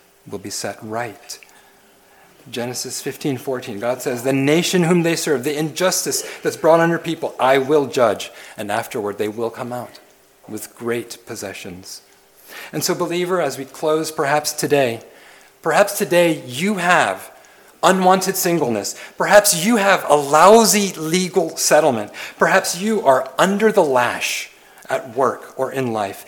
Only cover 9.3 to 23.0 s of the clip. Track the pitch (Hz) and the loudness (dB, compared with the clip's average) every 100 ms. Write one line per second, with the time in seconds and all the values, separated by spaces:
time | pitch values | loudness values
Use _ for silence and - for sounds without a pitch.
9.3 | 107 117 117 123 123 110 - _ _ _ | -4 -8 -8 -10 -10 -12 -18 _ _ _
10.3 | _ - 110 - - 117 120 110 - - | _ -14 -14 -14 -10 -6 -6 -8 -16 -16
11.3 | 110 101 92 104 90 95 - _ _ _ | -12 -12 -12 -14 -16 -18 -20 _ _ _
12.3 | _ - - - 156 147 170 170 170 175 | _ -20 -20 -10 -6 -4 -2 -2 -2 -2
13.3 | 185 147 131 135 - 160 156 156 - 143 | -2 -2 -4 -12 -6 -2 0 -2 -4 0
14.3 | 151 151 - 147 147 127 117 - - - | 0 -2 -6 0 2 2 -2 -14 -20 -20
15.3 | - _ _ 170 156 202 - 180 175 170 | -20 _ _ 0 2 2 0 2 4 4
16.3 | 151 127 123 190 202 175 170 113 92 - | 0 -6 -4 -2 -2 2 4 4 -2 -10
17.3 | - - - - _ 165 190 180 190 190 | -20 -20 -20 -20 _ 2 4 4 4 2
18.3 | 185 175 170 131 107 98 - - - 170 | -2 0 0 0 -2 -6 -12 -18 -6 4
19.3 | 202 202 170 190 233 196 185 - 147 139 | 6 6 0 2 2 4 2 4 2 4
20.3 | 151 180 226 220 208 196 156 156 180 180 | 6 10 8 6 2 0 -4 -2 -2 0
21.3 | 185 165 - - 156 156 117 104 - - | -2 -2 -2 4 4 4 0 -6 -12 -16
22.3 | - 175 190 - 175 208 214 | -2 2 2 0 -6 -2 0